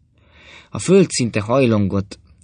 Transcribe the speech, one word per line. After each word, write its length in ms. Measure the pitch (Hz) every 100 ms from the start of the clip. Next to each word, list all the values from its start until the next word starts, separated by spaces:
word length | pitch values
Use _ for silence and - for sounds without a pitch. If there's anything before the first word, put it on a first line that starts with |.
| _ _ _ _ - - -
A 40 | 120
föld 320 | - 190 185
szinte 300 | - 117 107
hajlongott, 760 | 104 131 123 107 98 98 98 - _ _